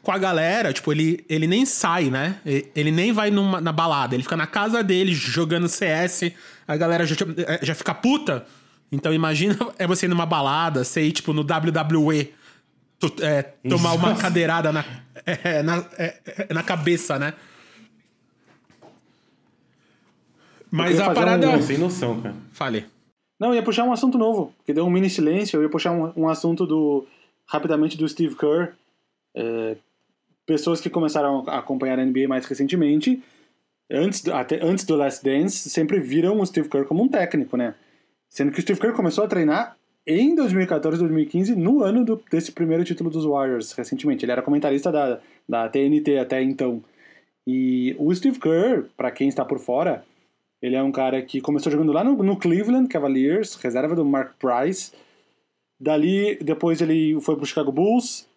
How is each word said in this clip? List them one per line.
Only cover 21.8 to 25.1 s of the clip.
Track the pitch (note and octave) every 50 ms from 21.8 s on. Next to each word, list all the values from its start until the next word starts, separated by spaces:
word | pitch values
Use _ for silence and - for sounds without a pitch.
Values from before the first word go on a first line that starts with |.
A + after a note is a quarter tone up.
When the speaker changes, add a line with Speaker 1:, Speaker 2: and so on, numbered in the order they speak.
| F3 F3+ F3+ - - A#2+ A#2 A2+
Speaker 2:
cara. | A#2 G#2+ G2 G#2 - - -
Speaker 1:
Fale. | - D3 C3 A2+ G#2+ G#2+ - _ _ _ _ _ _ _ _ _
Speaker 3:
Não, | _ G#3 A#3+
eu | B3
ia | A#3 -
puxar | A#3 G3+ G#3 A#3+
um | B3
assunto | A#3+ A3+ C#4 B3+ C4
novo, | A#3+ A3 A3 A3+ G3+ D#3+ - _
porque | _ _ -
deu | C#3+ D#3 E3+
um | F3+
mini | F3 F#3 F#3+
silêncio, | F#3